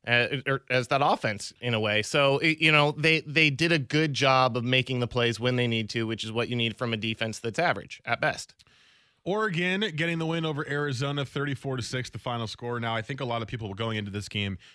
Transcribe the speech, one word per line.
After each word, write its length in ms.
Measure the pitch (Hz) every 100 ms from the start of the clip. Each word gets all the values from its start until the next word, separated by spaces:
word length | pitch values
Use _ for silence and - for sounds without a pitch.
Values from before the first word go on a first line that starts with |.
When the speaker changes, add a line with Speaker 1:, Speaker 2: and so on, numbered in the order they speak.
| 117
Speaker 1:
uh, 200 | 120 120 135 135
or 160 | 135 -
as 180 | 127 123
that 140 | 139
offense 480 | 147 220 113 98 - -
in 140 | 123
a 60 | 110
way. 220 | 107 107
So, 360 | 107 147 139 135
it, 220 | 160 156
you 120 | 160
know, 200 | 151 147
they, 280 | 151 156 160
they 280 | - 151 151
did 240 | 131 165
a 60 | 165
good 340 | 123 151 156
job 420 | 120 135 131 127 120
of 80 |
making 380 | 120 131 123 123
the 60 | 120
plays 300 | 123 120 110
when 200 | 123 123
they 100 | 120
need 220 | 113 107
to, 180 | 120 113
which 160 | 110
is 80 | 110
what 160 | 113 113
you 80 | 123
need 220 | 117 107
from 160 | 123
a 40 | 110
defense 420 | 110 110 113 -
that's 200 | 117 107
average 420 | 170 104 - - -
at 160 | 120
best. 320 | 156 - - _ _ _ _ _ _ _ 170
Speaker 2:
Oregon 580 | 208 220 165 180 190 214 156
getting 220 | 170 165
the 60 | 160
win 200 | 165 160
over 200 | 147 151
Arizona, 560 | 143 147 123 139 143 135
thirty-four 500 | 143 143 135 139 131
to 80 |
six, 260 | 110 131 120
the 100 | 113
final 280 | 127 120 110
score. 320 | - 120 120
Now, 160 | 117 113
I 60 |
think 180 | 110 135
a 60 | 127
lot 160 | 117
of 80 | 110
people 240 | 117 107
going 240 | 95 113 110
into 120 | 101
this 200 | 101 101
game, 280 | 104 101 92 -